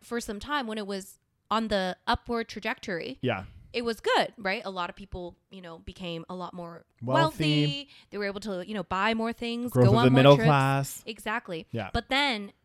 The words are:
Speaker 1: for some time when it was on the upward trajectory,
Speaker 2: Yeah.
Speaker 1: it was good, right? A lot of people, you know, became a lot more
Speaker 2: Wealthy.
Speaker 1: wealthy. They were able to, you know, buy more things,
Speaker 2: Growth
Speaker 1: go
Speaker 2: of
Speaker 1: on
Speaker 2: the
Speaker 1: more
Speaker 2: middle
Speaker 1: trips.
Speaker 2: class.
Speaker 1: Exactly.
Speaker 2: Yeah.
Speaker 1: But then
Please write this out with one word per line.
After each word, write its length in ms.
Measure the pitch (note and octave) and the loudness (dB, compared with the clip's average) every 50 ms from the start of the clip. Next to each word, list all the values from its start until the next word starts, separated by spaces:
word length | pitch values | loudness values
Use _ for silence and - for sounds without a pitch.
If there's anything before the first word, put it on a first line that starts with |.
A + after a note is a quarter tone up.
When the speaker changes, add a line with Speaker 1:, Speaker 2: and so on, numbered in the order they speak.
| - | -12
Speaker 1:
for 180 | - A#3 A#3 | -8 -6 -6
some 180 | - - G#3 G3+ | -6 -6 -8 -10
time 280 | - B3+ D4 D4 B3+ A3 | -8 -6 -4 -4 -4 -4
when 100 | G#3+ A3 | -6 -6
it 80 | G3+ | -6
was 320 | F#3+ G3+ F#3+ F#3 - - _ _ _ _ _ _ _ | -6 -8 -8 -10 -12 -18 _ _ _ _ _ _ _
on 180 | G#3 A3 A3+ G#3+ | -2 -2 0 0
the 280 | G#3 G3 F#3 F#3 F3+ - _ - | 0 0 0 -2 -4 -4 _ -2
upward 400 | A#3+ - - - A#3+ A#3 A3+ - | -2 -2 -2 -6 -6 -6 -6 -8
trajectory, 720 | - G#3+ F#3 A3 B3 - - - F#3 E3 - - C4+ - | -10 -8 -6 -6 -6 -6 -6 -8 -6 -6 -6 -8 -10 -4
Speaker 2:
Yeah. 220 | - B2 G#2+ F#2+ F#2+ - - - - - - | -2 -2 -2 -2 -4 -10 -16 -20 -20 -8 -8
Speaker 1:
it 100 | A#3 A#3+ | -4 -4
was 160 | A#3 A3+ - | -4 -6 -4
good, 340 | - A4+ B4+ G#4+ - - - - | 0 2 2 2 2 0 -4 -6
right? 240 | G3+ F#3+ G3 A#3 - | -6 -4 -4 -4 -6
A 40 | G3 | -8
lot 180 | F#3+ F#3 F3 F3 | -6 -6 -6 -8
of 60 | F#3+ | -8
people, 400 | - G3+ F#3+ - F#3 F3 E3+ F3+ _ _ _ | -12 -16 -12 -12 -10 -10 -12 -14 _ _ _
you 120 | - F#3+ | -20 -18
know, 180 | F3+ E3+ E3 E3 | -18 -16 -18 -16
became 460 | G3 - F3+ - F#3+ F3 E3+ E3 E3 - | -18 -18 -16 -12 -10 -10 -8 -10 -10 -12
a 60 | F3+ | -12
lot 180 | F#3 F3 E3+ - | -10 -10 -10 -12
more 320 | F3 F3 E3+ E3+ D#3+ - _ _ _ | -12 -14 -14 -16 -18 -20 _ _ _
Speaker 2:
Wealthy. 120 | A2+ B2 C3 D#4+ E4 - - - D#3 D3+ D3 D3+ | -6 0 2 2 2 2 0 0 0 2 2 2
Speaker 1:
wealthy. 280 | D3 D3 C#3+ - C#4+ - - - - _ | 2 0 -2 -6 -10 -14 -20 -20 -20 _
They 60 | - G3+ | -8 -6
were 80 | G3+ | -6
able 140 | G3+ G3 G#3+ | -6 -6 -6
to, 220 | G3+ G#3+ F#3+ F3+ F3+ F#3 | -8 -6 -6 -6 -8 -8
you 60 | G#3+ | -8
know, 100 | G#3 E3+ | -8 -6
buy 300 | - F#3 F#3+ G3 A3 A3+ | -4 -4 -2 0 0 0
more 200 | A3 A3+ A#3 A#3 | 0 -2 -4 -4
things, 380 | - A#3+ A#3 A#3 A#3+ A#3+ B3 | -6 -6 -6 -6 -6 -6 -2
Speaker 2:
Growth 140 | - B2+ B2 A#2+ | 4 6 6 8
Speaker 1:
go 40 | A#2+ | 8
Speaker 2:
of 40 | - | 8
Speaker 1:
on 80 | - | 8
Speaker 2:
the 60 | - | 8
Speaker 1:
more 80 | - - | 8 10
Speaker 2:
middle 160 | C3 C#3 C#3+ | 10 10 10
Speaker 1:
trips. 120 | C#3+ - D3+ | 10 8 6
Speaker 2:
class. 560 | C#3+ C#3 C3+ C3+ C3+ C#3 C#3 - - - - | 6 6 4 4 2 0 -2 -4 -8 -12 -12
Speaker 1:
Exactly. 600 | - A3 - - A3 G#3+ A#3+ - - F3 D#3+ - - | -12 -14 -10 -6 -6 -6 -6 -6 -8 -10 -10 -10 -8
Speaker 2:
Yeah. 180 | - A2+ G2+ F#2 - | -8 -8 -8 -4 -6
Speaker 1:
But 160 | A#3 A3 - | -6 -4 -2
then 420 | C4 C#4 C#4+ C#4 A#3+ G#3 G3+ G3+ - _ _ | -2 0 0 0 -2 -4 -6 -10 -14 _ _